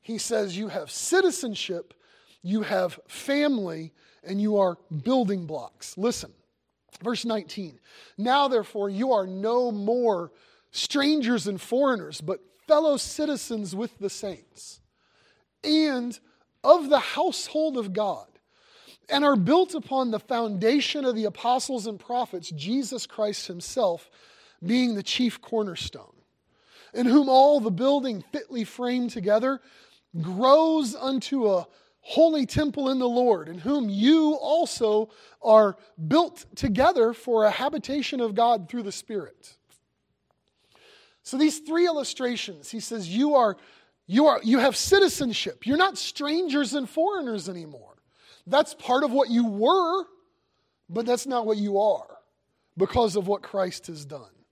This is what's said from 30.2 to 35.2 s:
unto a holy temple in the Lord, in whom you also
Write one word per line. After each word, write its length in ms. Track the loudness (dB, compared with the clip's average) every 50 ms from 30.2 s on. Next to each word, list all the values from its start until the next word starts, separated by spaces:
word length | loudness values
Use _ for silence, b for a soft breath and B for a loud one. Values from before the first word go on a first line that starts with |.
| -6 -6 -2 2 6 6 8 8 6 4 2 0 -2 -2 -6
unto 540 | -6 -6 -4 -4 -4 -4 -4 -2 0 2 2
a 180 | 2 0 -2 b b b b b b b
holy 460 | _ -4 4 6 6 6 6 0 -2
temple 420 | -2 -2 -2 -2 -2 -2 -2 -2 -2
in 100 | 0 0
the 100 | 0 0
Lord, 400 | 2 2 4 4 2 2 -2 -12
in 100 | -14 -8
whom 320 | -4 -2 -2 0 -2 -2
you 440 | -2 2 4 6 6 6 4 2 0 0
also 680 | 0 0 2 2 2 0 -2 -2 0 2 2 2 0 -2 b b